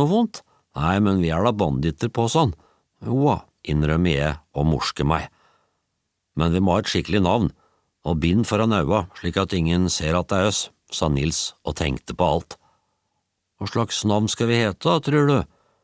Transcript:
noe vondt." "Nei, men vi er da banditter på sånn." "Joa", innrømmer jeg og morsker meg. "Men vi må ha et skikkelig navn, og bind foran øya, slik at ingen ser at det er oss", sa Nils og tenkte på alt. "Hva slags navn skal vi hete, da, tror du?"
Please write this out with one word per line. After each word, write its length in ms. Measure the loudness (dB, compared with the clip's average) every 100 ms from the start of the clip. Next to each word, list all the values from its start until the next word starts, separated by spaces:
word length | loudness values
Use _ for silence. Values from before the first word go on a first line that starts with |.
noe 80 | 2
vondt." 300 | 2 0 -4 -20 _ _ -4
"Nei, 200 | 0 2
men 200 | 2 2
vi 80 | 0
er 120 | 0
da 80 | 0 0
banditter 540 | 0 0 -2 -2 -4
på 140 | -2 0
sånn." 280 | 2 0 -2 _ _ _ _
"Joa", 400 | -4 0 0 0 -4 _ -4
innrømmer 460 | 0 2 2 2
jeg 220 | 2 0 -4 _ -2
og 100 | 0
morsker 380 | 0 -2 -2 0
meg. 220 | -2 -4 _ _ _ _ _ _ _ _ _ _ -2
"Men 160 | 0
vi 80 | 0
må 140 | 2
ha 80 | 0
et 80 | -2
skikkelig 320 | -4 -2 0
navn, 280 | 2 2 0 -4 _ _ _ _ -4
og 140 | 0
bind 240 | 2 2 2
foran 280 | 0 2 2
øya, 300 | 2 0 -2 -8
slik 200 | -4 -2
at 140 | -2 0
ingen 320 | 0 2 0
ser 280 | 0 -2 -2
at 120 | 0
det 100 | 0
er 100 | 0
oss", 160 | -2 -6 _ -12
sa 160 | -4 0
Nils 460 | 0 -2 -4 -6 -8 -8
og 120 | -4
tenkte 340 | -4 -4 -6
på 140 | -2 0
alt. 260 | 0 -4 -18 _ _ _ _ _ _ _ _ _ -12
"Hva 140 | -6
slags 320 | -4 -2 -2
navn 240 | 0 2 0
skal 220 | 0 0
vi 100 | 2
hete, 240 | 0 0
da, 160 | 0 0
tror 300 | 2 2 4
du?" 80 | 2 0 _ _ _